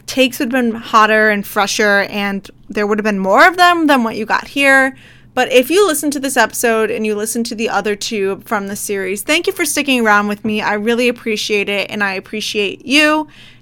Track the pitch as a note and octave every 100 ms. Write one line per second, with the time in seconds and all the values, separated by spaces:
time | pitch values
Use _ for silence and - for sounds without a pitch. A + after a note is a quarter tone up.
0 | - - C4 - C#4 C4 A#3+ A3+ - A3+
1 | G#3+ A3 G#3+ G3+ G3 G#3+ G3+ - G#3+ G3+
2 | G3 G#3 G3+ G3 - - - G#3 G#3 G#3+
3 | G#3+ G3+ F#3+ A3 F4 F4+ F4 F4 D4+ C4+
4 | A3+ G3+ A3 B3+ - C#4+ C#4 C4+ C4+ C4
5 | - - - - B3+ B3 C4 F4 G4+ D4+
6 | D4+ C#4 C4+ C4 G#3+ - A#3+ A3+ A3 -
7 | G#3+ G#3 A3+ A#3+ A3+ A3 A3+ F#3+ G3+ G3+
8 | - A3 G3 G3 - G#3+ G3 G3+ - G3
9 | F#3 G3+ - D#4 F4 F#4 E4+ - C#4+ B3+
10 | A3 G#3 G#3 G#3 A3 G#3+ D#3+ G#3 G#3 A#3
11 | B3 A#3+ A#3 G#3+ - G#3 G3+ G3+ - G#3
12 | G3+ F#3+ - A3 - G#3 G3 - - C4+
13 | G3+ G#3 G#3 - - -